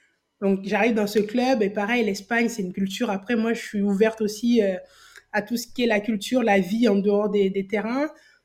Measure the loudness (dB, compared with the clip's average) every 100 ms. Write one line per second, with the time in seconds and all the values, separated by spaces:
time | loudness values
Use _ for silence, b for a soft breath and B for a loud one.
0 | _ _ _ _ -2 -2 0 0 2 2
1 | 0 0 0 0 0 2 0 -2 -2 0
2 | 0 -4 -2 0 0 -2 -6 -4 -4 -2
3 | -4 -4 -2 -2 0 -2 -4 -2 0 2
4 | 2 2 -4 -2 2 2 2 -2 b b
5 | b b -8 -6 -4 -6 -6 -2 0 0
6 | 0 -4 -2 0 4 2 2 2 4 4
7 | 2 2 2 2 0 0 -4 -4 -2 -2
8 | -4 b b b